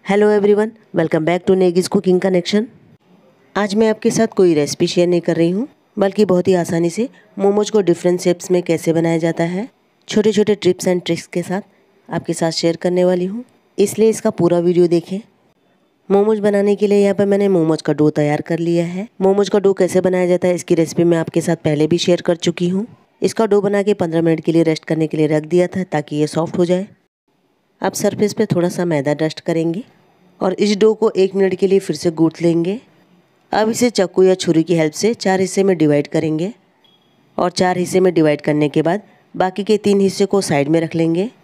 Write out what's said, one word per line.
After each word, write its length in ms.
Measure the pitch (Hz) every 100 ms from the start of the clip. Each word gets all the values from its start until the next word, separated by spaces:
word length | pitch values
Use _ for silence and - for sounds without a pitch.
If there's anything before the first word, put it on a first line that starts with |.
| -
Hello 300 | 202 208 208
everyone, 300 | 202 208 220 - _ 170
welcome 300 | 160 165 156
back 200 | 180 185
to 100 | 190
Negi's 320 | 180 175 175
Cooking 320 | 196 185 180
Connection। 440 | 190 180 175 202 240 - _ _ _ _ _ _ _ 196
आज 180 | 202 202
मैं 140 | 226
आपके 220 | 214 233
साथ 160 | - 226
कोई 260 | - 180
रेसिपी 340 | 151 143 - 175
शेयर 200 | 180 175
नहीं 140 | 175
कर 140 | 170 160
रही 140 | 165
हूँ, 180 | 190 277 _ _ -
बल्कि 260 | 196 202 202
बहुत 220 | 180 180
ही 60 |
आसानी 360 | 185 165 170 170
से 200 | 185 247 - _ -
मोमोज 300 | 196 208 208
को 120 | 214
डिफरेंट 380 | 175 170 180 180
शेप्स 320 | 180 175 -
में 120 | 180
कैसे 300 | 175 160 -
बनाया 240 | 165 165 165
जाता 260 | 165 165
है, 260 | 170 180 254 _ _ _ -
छोटे-छोटे 480 | 214 214 202 208 202
tips 260 | 180 180
and 200 | 185 180
tricks 260 | 175 170 -
के 140 | 180
साथ 200 | 170 185 - _ _ _ -
आपके 240 | 165 160
साथ 180 | 165 165
शेयर 240 | - 170 165
करने 300 | 180 180 180
वाली 200 | 180 185
हूँ, 200 | 220 247 _ _ -
इसलिए 300 | 202 - 220
इसका 200 | 214 220
पूरा 300 | - 170 175
वीडियो 280 | 175 175 175
देखें। 320 | 170 170 190 - _ _ _ _ _ _ _ -
मोमोज 280 | 196 208 220
बनाने 360 | 202 208 202 202
के 120 | 202
लिए 160 | 202
यहाँ 120 | 202 196
पर 100 | 202
मैंने 220 | 202 202
मोमोज 340 | 180 160 156
का 120 | -
डो 160 | 147 151
तैयार 320 | 151 147 147
कर 180 | - 165
लिया 260 | 170 170 170
है। 220 | 180 220 _
मोमोज 280 | 190 196 196
का 100 | 208
डो 140 | 196
कैसे 280 | 190 180 190
बनाया 260 | 180 180 180
जाता 200 | 180 180
है, 80 | 175
इसकी 200 | - 165
रेसिपी 280 | 156 -
मैं 140 | 170 165
आपके 240 | 160 170
साथ 140 | 165 165
पहले 320 | 156 147 156
भी 100 | 175
शेयर 240 | - 175
कर 140 | - 170
चुकी 340 | 175 170 175
हूँ। 180 | 190 233 - _ _
इसका 240 | 196 - 220
डो 160 | 208
बना 220 | 196 202
के 100 | 196
पन्द्रह 280 | 202 170 165
मिनट 200 | 165 160
के 100 | 165
लिए 120 | 165
रेस्ट 220 | 160 156 -
करने 220 | 160 156
के 100 | 156
लिए 100 | 151
रख 160 | 151
दिया 240 | 156 175 175
था, 160 | 190
ताकि 320 | 185 151 147 147
ये 120 | 151
सॉफ्ट 300 | 156 170 -
हो 80 | 175
जाए। 220 | 180 208 _ _ _ _ _ _ _ _ _
अब 120 | 190
सरफेस 400 | - 202 185 208
पे 120 | 208 214
थोड़ा 240 | 175 175
सा 160 | - 175
मैदा 280 | 151 139
डस्ट 260 | 147 156 -
करेंगे 440 | - 165 165 170 - _ _ _ _ _
और 120 | 190
इस 240 | 185 208 208
डो 160 | 220
को 160 | 214 220
एक 260 | 185 190 190
मिनट 200 | 190 185
के 120 | 190
लिए 120 | 196
फिर 160 | 190 151
से 160 | 180
गूंथ 300 | 160 165 -
लेंगे। 400 | 170 165 170 226 _ _ _ _ _ _ _
अब 180 | - 220
इसे 200 | 226 240
चाकू 340 | - 180 -
या 100 | 185
छुरी 300 | 185 175 160
की 120 | 160 170
हेल्प 180 | 156
से 200 | - 202
चार 260 | 233 196 190
हिस्से 240 | 185 196
में 140 | 196 175
डिवाइड 300 | 151 147 143
करेंगे 460 | 165 160 156 185 - _ _ _ _ _ _ _ -
और 140 | 180
चार 260 | - 180 180
हिस्से 220 | 175 180
में 140 | 185
डिवाइड 280 | 170 151 147
करने 280 | - 151 151
के 120 | 156
बाद 200 | 156 202 - _ _ 165
बाकी 280 | 185 185
के 140 | 202 208
तीन 240 | 208 202
हिस्से 240 | 196 185 196
को 160 | 196
साइड 260 | 185 147 139
में 140 | 165
रख 140 | 160 165
लेंगे। 360 | 165 165 220 _